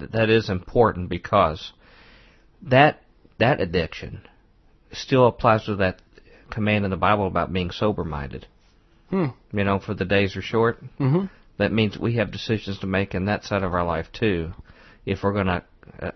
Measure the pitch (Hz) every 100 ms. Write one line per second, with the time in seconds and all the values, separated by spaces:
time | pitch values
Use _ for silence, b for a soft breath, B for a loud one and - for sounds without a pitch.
0 | 69 110 110 113 107 92 - 127 110 87
1 | 90 87 - 104 85 80 - - b b
2 | b b b b b _ - 127 147 -
3 | _ _ _ - 113 143 95 87 80 -
4 | - 101 - _ _ _ _ _ _ -
5 | - 131 120 - 123 110 - 101 92 -
6 | _ - - b b 113 104 107 101 90
7 | 90 104 95 87 80 92 87 - 107 101
8 | 82 73 69 - - _ _ _ _ _
9 | _ 190 151 - _ 104 98 98 - 98
10 | 92 101 98 95 - 113 117 117 131 -
11 | 135 160 196 B B - 101 107 107 -
12 | 107 117 98 98 - 107 - 95 95 95
13 | 98 95 98 104 - 101 95 87 87 80
14 | 82 - 110 90 82 - b b b b
15 | - 95 98 101 95 87 - _ - -
16 | -